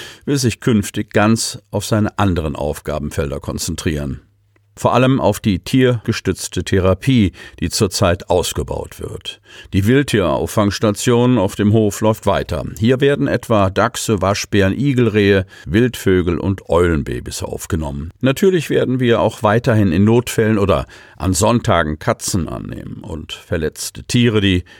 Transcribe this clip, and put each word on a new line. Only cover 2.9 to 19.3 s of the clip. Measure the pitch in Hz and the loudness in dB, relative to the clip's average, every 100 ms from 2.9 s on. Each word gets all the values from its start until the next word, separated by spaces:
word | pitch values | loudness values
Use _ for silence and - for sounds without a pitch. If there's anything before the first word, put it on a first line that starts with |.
| 73 73 - 73 71 | -6 -6 -4 -6 -6
konzentrieren. | - - - 80 - 73 71 - - _ _ _ _ | -8 -8 -8 -6 -4 -4 -6 -10 -14 _ _ _ _
Vor | - 117 | -4 0
allem | 117 131 135 | 2 2 2
auf | 90 104 | 0 0
die | 113 90 | 0 -2
tiergestützte | - 135 127 120 - 110 - 87 - - | 0 2 2 2 -2 -4 -4 -4 -6 -6
Therapie, | 87 98 92 92 - 127 95 - - - | -2 2 2 0 2 2 2 0 -14 -8
die | 85 | -6
zurzeit | - 101 - 95 87 - | -2 -2 0 0 0 0
ausgebaut | 90 82 - 73 - - - | 0 0 -4 -6 -8 -10 -12
wird. | - - - - _ - - | -12 -12 -14 -16 _ -20 -4
Die | 92 98 | 0 4
Wildtierauffangstation | 135 143 113 85 64 80 - 101 95 110 101 - 120 123 123 | 4 4 2 2 0 0 0 0 0 -2 0 2 4 4 2
auf | 95 - | 0 2
dem | 104 | 2
Hof | 110 107 - | 4 2 0
läuft | 107 110 | 0 0
weiter. | - 82 69 80 - - | 0 0 -2 -6 -6 -2
Hier | 110 127 | 0 2
werden | 139 143 143 | 2 2 0
etwa | 107 - 107 95 | -2 0 2 2
Dachse, | 95 110 - - 107 | 2 0 -2 -2 0
Waschbären, | 92 104 - 104 95 | 0 -2 0 2 2
Igelrehe, | 98 139 123 117 104 101 98 92 - - | 0 0 2 2 4 4 4 0 -8 -2
Wildvögel | 90 123 - - 92 87 82 | 2 2 0 2 2 2 -2
und | 82 95 - | -2 -4 0
Eulenbabys | 85 87 80 62 60 62 - | 2 2 2 -2 -8 -10 -10
aufgenommen. | - 73 - 85 76 71 80 - | -10 -10 -6 -6 -6 -8 -12 -4
Natürlich | 127 135 196 185 - | -2 2 2 2 0
werden | - 131 127 | -2 0 0
wir | 123 113 | 2 2
auch | 95 | 0